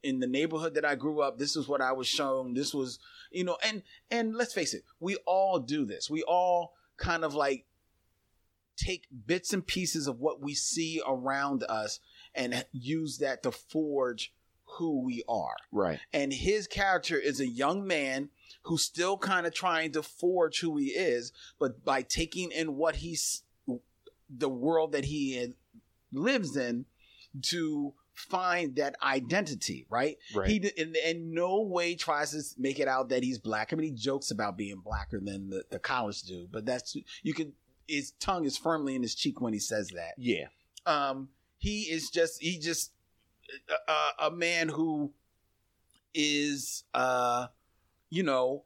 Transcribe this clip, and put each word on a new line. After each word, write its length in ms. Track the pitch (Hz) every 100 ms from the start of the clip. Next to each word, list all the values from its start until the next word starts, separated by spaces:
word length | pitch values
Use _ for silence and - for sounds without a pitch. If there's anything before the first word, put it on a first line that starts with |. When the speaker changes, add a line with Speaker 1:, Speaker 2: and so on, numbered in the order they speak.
Speaker 1:
In 160 | 139 131
the 80 | 127
neighborhood 480 | 131 160 160 165 160
that 100 | 147
I 100 | 139
grew 260 | 143 151
up, 160 | 139 127
this 180 | 143 160
is 120 | 127
what 140 | 139
I 100 | 131
was 160 | 131 123
shown. 460 | - 139 131 127
This 200 | 123 143
was, 260 | 147 131 120 - - -
you 120 | 180
know, 140 | 185 170
and, 200 | 214 214 - - _
and 240 | 233 226 220
let's 180 | 226
face 200 | - 151
it, 100 | - - _
we 160 | 170 196 -
all 340 | 190 190 185
do 260 | 120 151 123
this. 240 | 95 -
We 140 | 151
all 500 | - 175 180 175 170 _ _ -
kind 260 | 180 170
of, 100 | 160
like, 320 | 143 139 135 _ _ _ _ _ _ _ _ _ _ _ -
take 320 | - 185 - 127 104
bits 280 | 175 -
and 120 | 196 -
pieces 420 | - 180 160 143
of 120 | 120
what 200 | 147 -
we 140 | 139
see 480 | 139 - 165 165 160 -
around 580 | 131 127 139 143 135
us 360 | - 110 107 - _ - - -
and 180 | 123
h-, 120 | 123 -
use 460 | 131 120 160 156 127
that 240 | 139 127
to 80 | 131
forge 800 | - - 151 156 139 127 113 - _ _ _ _ -
who 240 | 170 143
we 220 | 127 120 -
are. 280 | 113 69 52 -
Speaker 2:
Right. 280 | 104 92 76 -
Speaker 1:
And 180 | 151 139
his 360 | 135 170 214 190
character 500 | - 196 180 - 160
is 220 | 143 127
a 80 | 131
young 400 | 117 139 190 196
man 420 | 165 139 131 143 _ - -
who's 200 | - 165
still 340 | - - 180 196
kinda 320 | 190 185 170
trying 440 | 160 185 165 160
to 100 | 151
forge 560 | 151 - 175 180 165 156
who 180 | 170 151
he 120 | 139
is, 420 | 156 180 120 120 - - _
but 260 | 139 117
by 200 | - 135
taking 480 | 127 - 165 170 180
in 240 | 151 160 139
what 220 | 160 143
he's, 460 | 160 160 - - _ _ - 247 _ _ - _ _
the 200 | 131 143
world 420 | 127 135 165 156
that 140 | 147 139
he 320 | 151 135 131
in-, 180 | 120 123 _ - _ _ _
lives 440 | 131 190 269 175 139
in 300 | 123 120 135 _ - - - 139
to 520 | 127 175 160 147 143 - _ -
find 580 | - 185 185 175 165 127
that 180 | 143 131
identity, 840 | 135 135 120 175 196 127 - 65 -
right? 280 | 113 143 151 -
Speaker 2:
Right. 160 | 107 95
Speaker 1:
He 100 | 214
d-, 120 | 196 170
in, 200 | 160 160 156
in 280 | 165 165
no 280 | 165 180 196
way 340 | 214 180 170 170
tries 360 | - 147 147
to 80 | 151
s-, 160 | 143 -
make 220 | 131 139
it 80 | 135
out 220 | 131 131
that 140 | 127
he's 140 | 127 123
black. 340 | 110 107 110
I 40 | 160
mean, 100 | 156
he 60 |
jokes 400 | 127 113 139 -
about 260 | 107 104 95
being 240 | 104 98
blacker 360 | 92 107 101 110
than 300 | 98 98 98
the, 120 | 95 -
the 100 | -
college 440 | - 127 110 104
dude, 280 | 90 90 87
but 140 | 110 107
that's, 320 | 123 - - - -
you 120 | -
can, 200 | 151 156 - _ _ -
his 240 | 147 139 -
tongue 260 | - 185 147
is 120 | 135
firmly 380 | 170 160 139 131
in 80 |
his 100 | 120
cheek 260 | - 147 -
when 140 | 120
he 60 | 107
says 300 | - 107 95
that. 260 | 90 82 -
Speaker 2:
Yeah. 300 | 123 92 71 _ _ - -
Speaker 1:
Um, 420 | 151 143 135 135 _ _ _
he 260 | 196 208
is 260 | 196 160 143
just, 320 | 170 165 -
he 160 | 160 180
just, 340 | 156 160 - _ _ _ _ _ - 139 -
uh, 60 | 156 -
uh, 420 | 156 151 - 151
a 20 |
man 380 | 170 170 170 165
who 440 | 147 160 151 143 - _ _ _ _ _ _ _ _ _
is, 720 | - 147 147 147 143 131 - - 127
uh, 520 | 127 127 120 120 123 _ _ _ _ _ _
you 140 | 165
know 400 | 180 135 127 143